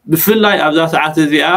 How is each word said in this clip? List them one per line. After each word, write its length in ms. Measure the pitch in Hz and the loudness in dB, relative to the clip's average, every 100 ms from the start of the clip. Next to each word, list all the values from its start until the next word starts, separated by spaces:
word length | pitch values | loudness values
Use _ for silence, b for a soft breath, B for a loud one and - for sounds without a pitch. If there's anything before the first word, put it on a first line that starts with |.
| - | -4
ብፍላይ 500 | 160 190 220 208 185 | -2 0 2 2 0
ኣብዛ 220 | 151 156 165 | 0 0 0
ሰዓት 280 | 156 156 156 | 0 -2 -2
እዚኣ 300 | 151 151 151 | 0 0 0